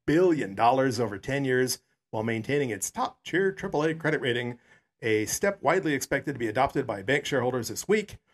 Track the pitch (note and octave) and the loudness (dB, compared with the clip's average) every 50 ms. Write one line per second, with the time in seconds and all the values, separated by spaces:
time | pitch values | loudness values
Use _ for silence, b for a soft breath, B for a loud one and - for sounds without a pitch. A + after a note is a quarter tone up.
0 | - - C#3+ E3+ F#3 F3+ D#3+ C#3 A2 G2 G2 G2+ A2+ A#2+ C3 C3+ C3+ C3+ A2+ A#2 | -2 2 4 6 6 4 4 2 0 -4 0 2 4 4 4 4 2 0 0 0
1 | A#2+ G#2 G2+ F#2+ - - C3+ C#3 C#3 C3 B2+ B2+ C3 B2 - - _ _ _ _ | -2 -2 -4 -8 -6 -4 -2 -2 0 2 4 2 2 2 0 -6 _ _ _ _
2 | _ - - A2 A2 A#2 A2+ A2 G#2+ - C#3 D3 C#3+ B2 G#2 F#2+ - - - A3+ | _ -10 -6 -4 -2 -2 -2 -2 -2 0 0 0 0 -2 -4 -6 -6 -8 -4 -4
3 | B3+ - - _ - - - F3 G3 - F#4+ - G3 - - D3 D3+ D#3+ D#3+ D#3+ | -4 -4 -6 _ -10 -2 0 2 2 0 0 -4 -8 -2 -2 0 0 0 0 0
4 | - D#3 D#3 - - B2+ A#2 A#2+ B2 A#2+ A#2+ b b b b b b b b - | -2 -2 -2 0 0 0 -2 -2 -2 -4 -8 b b b b b b b b -6
5 | - A2+ A2 G#2+ G#2+ G2+ - - - G3+ G3+ - - C#3 E3+ F#3+ D#3 D#3 C#3+ B2+ | 0 2 2 2 2 0 -2 0 0 -2 -2 0 0 0 0 2 2 0 0 -2
6 | - - D3 C#3 - D3+ C3+ A#2+ A#2+ A2 G#2 B2+ C3+ C#3 - D3 B2+ A#2+ G#2 G2+ | -2 -2 -2 -2 -2 -4 -6 -4 -4 -2 2 2 2 2 0 -2 -4 -4 -6 -6
7 | F#2+ A#2 C#3 D3+ - - D3 B2+ A#2+ B2+ B2 B2+ A2+ - G#2 - - - G#3 A3 | -2 0 0 0 0 0 -2 0 0 0 -2 -2 -6 -6 -8 -8 -2 0 0 0
8 | G3 - - - _ _ | 0 -4 -12 -20 _ _